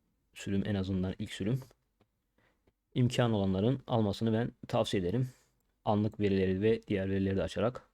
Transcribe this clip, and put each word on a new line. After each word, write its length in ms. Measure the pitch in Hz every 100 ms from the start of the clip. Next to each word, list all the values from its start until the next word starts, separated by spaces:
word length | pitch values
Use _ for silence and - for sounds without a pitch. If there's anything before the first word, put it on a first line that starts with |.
| _ _ _
sürüm, 320 | - - 98 98
en 80 |
azından 400 | 101 92 95 92 -
ilk 140 | 104
sürüm. 280 | - 98 131 - _ _ _ _ _ _ _ _ _ _ _ _
İmkan 380 | 131 123 123 120
olanların 500 | 107 98 95 110 131 -
almasını 460 | 117 104 98 113
ben 200 | 110 131 - -
tavsiye 340 | 117 110 104
ederim. 300 | 87 113 127 - _ _ _ _
Anlık 360 | - 104 107 -
verileri 420 | 101 98 95 95
ve 200 | 107 113 -
diğer 240 | 98 95
verileri 260 | 98 98 98
de 60 |
açarak. 460 | 82 - 107 127 -